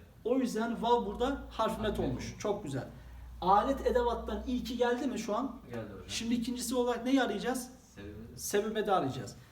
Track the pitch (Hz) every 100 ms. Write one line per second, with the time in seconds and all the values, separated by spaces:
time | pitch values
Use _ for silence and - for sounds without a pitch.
0 | - - 226 262 233 214 233 196 233 233
1 | 196 208 247 - - - 220 - 214 185
2 | 156 120 - - 208 196 147 127 - -
3 | - - - - 180 208 247 262 247 240
4 | - 220 - 208 254 240 - 233 240 247
5 | 277 - - 214 269 - - 117 101 98
6 | - - 226 240 247 240 - 254 240 240
7 | 254 269 226 202 233 262 - - - -
8 | 104 107 123 - - 202 214 214 202 185
9 | 135 127 98 - -